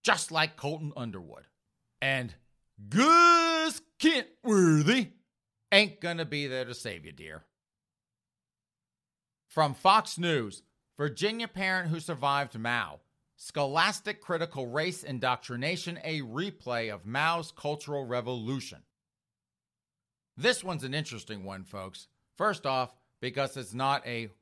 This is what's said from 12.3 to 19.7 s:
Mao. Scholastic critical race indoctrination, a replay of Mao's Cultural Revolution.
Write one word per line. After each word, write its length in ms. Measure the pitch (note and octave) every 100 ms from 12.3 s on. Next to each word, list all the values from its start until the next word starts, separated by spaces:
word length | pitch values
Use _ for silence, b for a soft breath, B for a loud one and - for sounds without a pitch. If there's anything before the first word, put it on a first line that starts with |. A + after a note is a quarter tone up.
| C#3+ C#3 A2+
Mao. 420 | A#2 A#2+ F2 D2 _ _ _ _
Scholastic 880 | - D3+ C#3 D#3 F#3+ - G#3 -
critical 440 | - E3 E3 C#3 B2
race 360 | C#3+ D#3 -
indoctrination, 1000 | D3 B2+ B2+ B2 - A#2+ C#3+ F3 F3 E3+
a 200 | D#3+ D#3
replay 680 | A#2+ B2+ G3 - B2+ A#2+ A2+
of 120 | G2+
Mao's 480 | G2 C3 D#3+ E3+ D#3+
Cultural 540 | - D3 D3 D3 C#3+ B2
Revolution. 800 | B2 A#2+ B2 A2 C3+ - C#2+ _ _ _ _ _ _ _ _ _